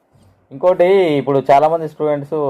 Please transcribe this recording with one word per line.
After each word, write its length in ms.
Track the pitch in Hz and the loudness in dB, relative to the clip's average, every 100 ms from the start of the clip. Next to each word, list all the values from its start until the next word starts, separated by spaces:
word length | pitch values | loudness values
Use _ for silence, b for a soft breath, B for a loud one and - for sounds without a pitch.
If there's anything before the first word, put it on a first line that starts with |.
| _ _ _ _ _ | _ _ _ _ _
ఇంకోటి, 340 | 135 180 180 175 | -4 0 2 2
ఇప్పుడు 580 | 196 175 143 135 139 131 | 2 2 -2 -2 -2 2
చాలా 160 | 139 156 | 2 2
మంది 220 | 165 156 | -2 -6
స్టూడెంట్స్, 440 | 156 151 147 143 156 143 | -6 -6 -6 -6 -6 -2